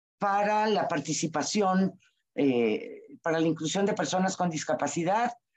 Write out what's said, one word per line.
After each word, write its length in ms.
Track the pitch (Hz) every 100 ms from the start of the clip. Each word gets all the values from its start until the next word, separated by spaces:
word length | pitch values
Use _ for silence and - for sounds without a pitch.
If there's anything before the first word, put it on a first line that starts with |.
| _ _
para 480 | 202 202 208 214 214
la 220 | 196 -
participación, 1120 | 165 - 151 156 156 139 214 190 185 190 - _ _ _
eh, 680 | - 143 120 113 107 - - - -
para 180 | 170 165
la 60 | 165
inclusión 400 | 160 160 190 202
de 60 |
personas 440 | - 165 185 190 -
con 140 | 180
discapacidad 840 | 156 - 151 143 170 170 214 240 - _